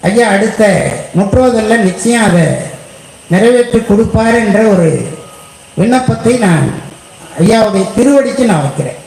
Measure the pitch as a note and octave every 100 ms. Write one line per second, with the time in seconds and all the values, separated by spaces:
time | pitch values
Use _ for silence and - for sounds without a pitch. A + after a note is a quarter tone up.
0 | - G#3+ A#3 G3 G#3+ - G#3+ E3 C3+ -
1 | - E3 G3+ B3+ B3+ A3+ G#3+ A#3 F#3+ F3+
2 | A3+ A#3 G#3 F3 D3+ C3 - - - -
3 | - - - F3 A3+ B3 A#3+ A3+ - G#3
4 | A3+ A3 A3+ A#3 G#3+ G3 A3 F#3+ E3 C3
5 | - - - - - - - - G3+ B3+
6 | B3+ A#3+ A3 B3 G#3 E3 C3+ - - -
7 | - - - - F3+ A3+ G#3+ G3 F#3 -
8 | B3 C#4 B3 - A#3+ E3 C#3 - C3+ -